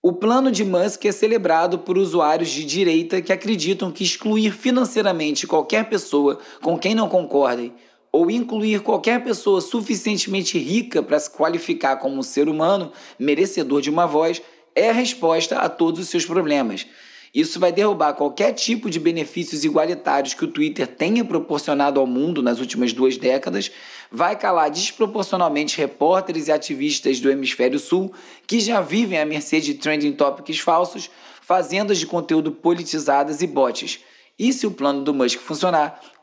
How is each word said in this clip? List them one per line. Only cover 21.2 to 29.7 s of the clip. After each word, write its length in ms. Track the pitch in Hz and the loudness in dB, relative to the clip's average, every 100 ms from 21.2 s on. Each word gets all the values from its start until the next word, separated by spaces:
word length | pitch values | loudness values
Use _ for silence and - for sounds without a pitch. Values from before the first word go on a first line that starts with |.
| 220 | 0
proporcionado 760 | 170 151 147 151 143 143 139 | -2 -2 -4 -2 0 2 2
ao 80 | 131 | 2
mundo 340 | 123 156 156 | 0 0 0
nas 180 | 123 120 | 0 0
últimas 340 | 127 110 123 | -4 -2 -2
duas 240 | 113 131 127 | 2 2 2
décadas, 520 | 131 135 - 98 98 - - - - | 0 0 -2 -4 -6 -10 -20 -20 -16
vai 260 | 113 175 202 | -2 -2 0
calar 360 | 208 175 151 | 0 2 0
desproporcionalmente 1040 | 156 190 - 214 220 190 185 170 147 147 - | -2 -6 -2 -2 -2 -4 0 0 0 -2 -2
repórteres 720 | 147 - 151 185 190 160 151 | -4 0 2 2 0 -4 0
e 40 | |
ativistas 680 | 151 - 135 147 143 139 131 | -2 -2 -4 -2 0 0 2
do 100 | 135 | 2
Hemisfério 480 | 139 127 - 127 139 | 0 -2 0 0 0
Sul 360 | - 180 190 - - - - | 0 -2 -2 -10 -20 -20 -2
que 140 | 233 | -2
já 180 | 214 233 | 2 0
vivem 400 | 147 196 226 170 | 0 0 0 0
à 60 | 151 | -2
mercê 340 | 151 147 160 | -4 0 0
de 140 | 147 | 0